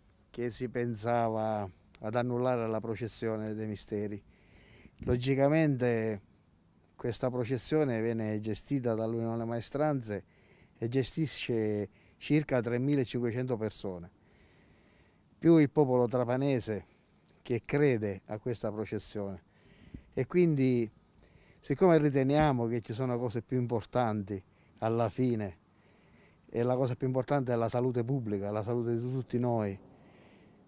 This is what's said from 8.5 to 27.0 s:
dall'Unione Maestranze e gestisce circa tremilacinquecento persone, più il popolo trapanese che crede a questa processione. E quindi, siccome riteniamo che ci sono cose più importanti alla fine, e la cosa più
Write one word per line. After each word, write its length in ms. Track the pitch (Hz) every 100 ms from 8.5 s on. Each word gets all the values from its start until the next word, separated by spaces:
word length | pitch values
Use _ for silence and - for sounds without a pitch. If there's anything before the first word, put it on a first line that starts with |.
| 104 - 143 120
dall'Unione 500 | 110 113 117 113 113
Maestranze 800 | 117 117 - 139 151 139 110 101 - _ _ - - -
e 100 | 117
gestisce 1000 | 131 127 - 156 - - 117 107 104 98 - - -
circa 380 | - 147 147 127
tremilacinquecento 960 | 117 120 135 143 120 123 120 110 127 117
persone, 520 | 107 - 101 90 85 _ _ _ - _ - _ _ _ _ _ _ -
più 200 | 160 165
il 120 | 143
popolo 380 | - 139 123 120
trapanese 800 | 123 120 127 143 131 107 101 - _ _ _ _ -
che 220 | - 117 -
crede 560 | 143 147 117 104 95 -
a 120 | 107
questa 320 | 127 113 110
processione. 720 | 104 107 107 - 107 98 92 _ _ - - - - -
E 120 | - 131
quindi, 640 | 180 170 147 131 123 110 - _ _ - - - -
siccome 380 | - 143 190 160
riteniamo 680 | 147 135 131 147 151 127 117
che 120 | 117
ci 140 | -
sono 260 | 110 131 120
cose 220 | 123 113
più 180 | - 131
importanti 800 | 117 120 - 123 120 107 98 98 - _ _ -
alla 320 | 113 117 117
fine, 480 | - 127 113 101 87 _ _ _ _ _ - - _ -
e 140 | -
la 140 | 120 127
cosa 180 | 131
più 120 | 123